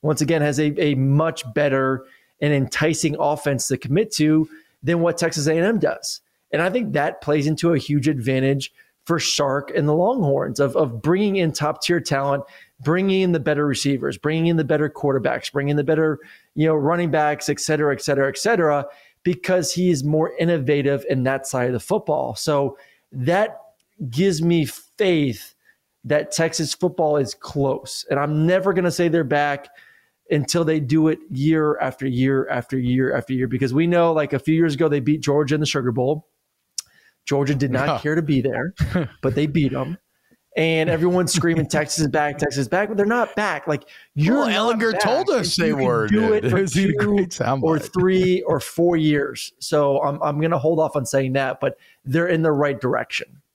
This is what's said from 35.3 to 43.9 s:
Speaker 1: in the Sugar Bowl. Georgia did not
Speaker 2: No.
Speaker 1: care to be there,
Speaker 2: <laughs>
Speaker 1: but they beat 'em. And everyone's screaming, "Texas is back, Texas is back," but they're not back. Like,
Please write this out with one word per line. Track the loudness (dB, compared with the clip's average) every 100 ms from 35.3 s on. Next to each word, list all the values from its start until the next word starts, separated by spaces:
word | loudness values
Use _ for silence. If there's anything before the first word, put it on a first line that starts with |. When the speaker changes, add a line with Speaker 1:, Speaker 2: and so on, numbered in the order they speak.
| 0 2 0
Speaker 1:
in |
the | 0
Sugar | -2 -2
Bowl. | 0 -2 -2 -8 _ _ _ _ -16 -16 _ _ _ -2
Georgia | 0 0 0
did | 0
not | 0 0
Speaker 2:
No. | -2
Speaker 1:
care | -2
to | -2
be | 0 0
there, | 0 -2 -6 -2 -2
Speaker 2:
<laughs> | -2 -4 -4
Speaker 1:
but | -2
they | 0 0
beat | 0 0
'em. | -2 -6 -8 _ _ _ _ _ -2
And | 0 0 0
everyone's | 0 2 2 0
screaming, | 0 2 0 0
"Texas | -2 -2 -2
is | 0
back, | 0 0 -2
Texas | -4 -2
is | -2
back," | -2 -2
but | 0
they're | 2
not | 2 0 -2
back. | -4 -4 -4
Like, | -6 -6